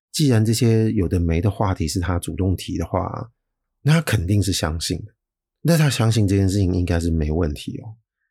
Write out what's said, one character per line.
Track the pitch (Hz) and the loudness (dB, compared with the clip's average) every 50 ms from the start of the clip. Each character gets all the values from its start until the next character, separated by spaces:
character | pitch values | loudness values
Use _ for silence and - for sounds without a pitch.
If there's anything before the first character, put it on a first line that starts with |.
| _ _ | _ _
既 | - - 156 | -4 0 2
然 | 135 120 110 110 | 2 4 4 2
这 | 113 113 | 2 2
些 | - 123 113 113 110 110 110 | 2 2 2 2 2 2 2
有 | 113 104 85 | 0 0 0
的 | 80 98 87 | 0 0 0
没 | 87 85 82 85 | 2 2 2 2
的 | - 104 | 0 0
话 | - - 113 95 90 | 0 0 0 -2 0
题 | - 82 | -2 -4
是 | 78 - 98 | -4 -2 -2
他 | 87 90 87 82 | -2 -2 -2 -4
主 | - 82 82 | -4 -6 -4
动 | - 90 95 90 | -2 0 0 0
提 | - - - 90 | -2 -4 -6 -6
的 | - 87 | -6 -4
话， | - - 90 87 - - - 117 117 _ _ _ _ _ _ _ _ _ _ | -4 -4 -4 -4 -4 -8 -10 -12 -14 _ _ _ _ _ _ _ _ _ _
那 | - 139 156 | 0 2 2
他 | 165 | 2
肯 | 156 - - 107 82 | 2 0 -2 -2 0
定 | 85 104 104 90 | 0 2 2 2
是 | 101 87 | 0 -2
相 | - - 80 82 82 | -2 -2 -4 -4 -4
信 | - - 90 - 110 | -6 -6 -6 -6 -8
的。 | - _ _ _ _ _ _ _ _ _ _ | -12 _ _ _ _ _ _ _ _ _ _
那 | - 151 170 | 0 2 2
他 | 156 156 139 | 4 4 2
相 | - - 117 113 | 2 2 2 2
信 | 113 117 104 | 2 2 2
这 | 90 98 | 4 4
件 | 98 98 | 2 2
事 | 95 92 104 | 2 2 2
情 | 95 90 90 | 2 2 2
应 | 90 90 | 0 0
该 | 85 87 85 | 0 0 0
是 | 80 85 | 0 0
没 | 82 80 76 76 | 0 0 0 0
问 | 78 85 87 76 | 0 0 0 -2
题 | 73 - - - - - | -4 -6 -10 -12 -12 -12
哦， | - - - - _ _ _ _ _ _ | -12 -16 -18 -20 _ _ _ _ _ _